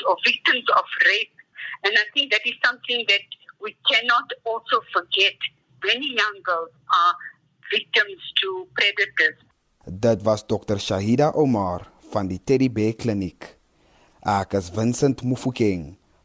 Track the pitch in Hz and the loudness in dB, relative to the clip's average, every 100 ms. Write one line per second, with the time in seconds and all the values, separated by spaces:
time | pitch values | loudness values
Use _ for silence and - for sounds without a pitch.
0 | 196 175 202 - - 254 - 185 - - | 0 2 0 2 0 0 2 2 2 2
1 | 175 208 220 - _ - - - 196 208 | 2 2 -2 -12 _ -16 -14 -4 0 2
2 | 214 - 285 214 247 - 247 247 - 240 | 2 -2 0 0 -2 0 0 0 -4 -2
3 | 208 202 - - - _ 208 - - 226 | 0 -2 -2 -18 -20 _ -14 -6 0 2
4 | 240 240 269 254 226 226 - - - - | 2 0 0 -6 -6 -6 0 -2 0 -4
5 | - 190 196 - - - _ _ 190 233 | 0 2 2 0 -10 -12 _ _ -4 -4
6 | 285 233 208 202 185 170 165 _ - 180 | -4 -2 -2 -4 -4 -4 -4 _ -2 2
7 | 175 - - - _ _ - 214 - - | 2 0 -8 -20 _ _ -6 -6 0 0
8 | 208 180 - - 196 185 185 - 202 202 | 0 -6 -6 -2 -2 -4 -6 -2 0 0
9 | 202 - 156 - _ _ _ _ - 92 | -2 0 -2 -2 _ _ _ _ -16 0
10 | 117 101 107 107 - 107 - 101 - 98 | 0 2 0 0 -2 -4 -2 -4 -2 -2
11 | 104 131 151 - 139 110 92 87 - _ | 2 2 4 2 2 2 -2 -4 -10 _
12 | - 104 95 92 - 131 131 110 110 113 | -8 -6 -4 -4 2 2 2 2 -2 0
13 | 120 101 90 - - - _ _ _ _ | -4 -2 -4 -10 -20 -20 _ _ _ _
14 | _ _ - 98 95 98 85 98 117 120 | _ _ -2 -2 0 -4 -4 -2 -2 2
15 | 143 127 123 127 131 117 107 90 71 - | 0 0 -2 -2 -2 0 0 0 -6 -16
16 | _ _ | _ _